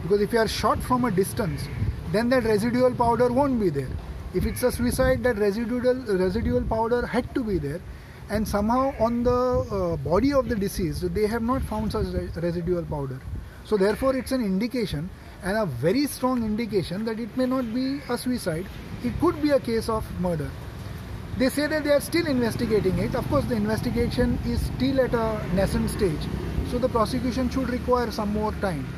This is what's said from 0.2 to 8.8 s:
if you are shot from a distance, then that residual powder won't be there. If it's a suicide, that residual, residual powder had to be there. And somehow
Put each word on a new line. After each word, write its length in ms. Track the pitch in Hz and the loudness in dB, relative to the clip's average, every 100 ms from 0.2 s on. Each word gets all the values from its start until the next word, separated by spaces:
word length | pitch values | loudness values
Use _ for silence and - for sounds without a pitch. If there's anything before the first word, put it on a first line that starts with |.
if 120 | 208 | 4
you 60 | 233 | 2
are 80 | 214 | 2
shot 340 | - 214 294 | 2 2 2
from 220 | - 254 247 | 2 2 2
a 60 | |
distance, 560 | 180 196 - 196 139 - - - - - | 2 0 0 -2 -2 -6 -2 -2 -2 -2
then 180 | 180 233 | 0 4
that 140 | 262 | 2
residual 500 | 220 214 240 240 254 | 4 2 2 4 2
powder 380 | 233 233 233 247 | 4 2 4 4
won't 280 | 240 285 247 | 4 2 4
be 100 | 196 | 2
there. 200 | 139 131 - - - - | 0 -4 -6 -8 -10 -4
If 120 | 185 220 | -2 -2
it's 180 | - | 0
a 80 | 247 | 0
suicide, 520 | 240 240 - 262 262 | 2 0 2 2 4
that 140 | 240 214 | 2 2
residual, 580 | 208 202 233 247 247 254 247 190 185 | 2 2 -2 0 2 0 0 2 2
residual 380 | 196 233 247 | 2 0 0
powder 420 | 247 226 226 240 240 | 0 0 2 0 0
had 280 | 220 247 - | -2 -2 -2
to 80 | |
be 140 | 220 185 | 0 -2
there. 240 | 143 160 - - - - - | -2 -6 -10 -14 -16 -16 -6
And 180 | 202 214 | -2 0
somehow 460 | 208 208 247 | 0 2 2